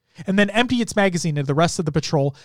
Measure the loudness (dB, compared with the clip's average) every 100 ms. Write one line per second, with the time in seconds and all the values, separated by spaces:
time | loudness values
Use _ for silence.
0 | _ -14 -2 2 2 2 0 0 0 0
1 | 0 0 -2 -2 0 2 2 0 -2 -2
2 | 0 0 0 -4